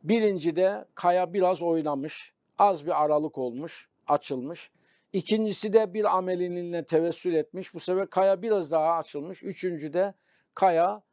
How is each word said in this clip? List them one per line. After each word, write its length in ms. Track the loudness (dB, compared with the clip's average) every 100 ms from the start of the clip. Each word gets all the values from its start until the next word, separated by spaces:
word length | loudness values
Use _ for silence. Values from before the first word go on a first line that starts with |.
Birinci 520 | 2 2 2 2 -2 2
de 300 | 2 0 -10 -2
kaya 380 | 2 2 2
biraz 280 | 2 2 2
oynamış, 720 | 0 0 0 -4 -6 -10 -18 _ _ _
az 280 | 2 2 -2
bir 180 | 0
aralık 340 | 2 2 0 -4
olmuş, 520 | -6 -6 -12 -14 -20 _ -2
açılmış. 640 | -2 -2 -8 -8 -12 -16 _ _ _ _
İkincisi 600 | -6 0 0 0 -2 2
de 200 | 4 4
bir 240 | 0 2 2
amelinle 680 | 0 -2 -2 -4 -6 -6 0
tevessül 480 | 2 2 -2 -2
etmiş. 400 | 0 -2 -8 -12
Bu 60 | -10
sefer 300 | -4 -2 -2
kaya 320 | 2 2 2
biraz 300 | 0 -2 0
daha 260 | 0 2 0
açılmış. 460 | -4 -10 -10 -12
Üçüncü 500 | -10 -6 -6 -6 -4
de 200 | -2 -2 -4 _ _ _
kaya 500 | 0 2 4 2 0 _